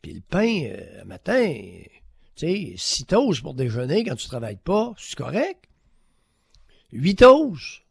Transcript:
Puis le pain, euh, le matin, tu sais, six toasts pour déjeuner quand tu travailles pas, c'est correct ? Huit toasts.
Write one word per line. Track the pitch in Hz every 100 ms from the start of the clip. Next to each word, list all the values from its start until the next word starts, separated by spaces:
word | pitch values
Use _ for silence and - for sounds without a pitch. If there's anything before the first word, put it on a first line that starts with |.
Puis | 78
le | 85
pain, | - 175 226 214
euh, | 143 98 95 101
le |
matin, | 95 - - 254 220 127 92 90 - _ - - _
tu | - 156
sais, | 196 175 92
six | - -
toasts | 135 196 269 139
pour | 151
déjeuner | 131 127 113 127 185
quand | 233 120
tu | -
travailles | 123 113 101
pas, | - 202 233 220
c'est | - -
correct ? | - 170 349 359 _ _ _ _ _ _ _ _ _ _ - _ _
Huit | 104 156 196
toasts. | 247 277 302 160 - - _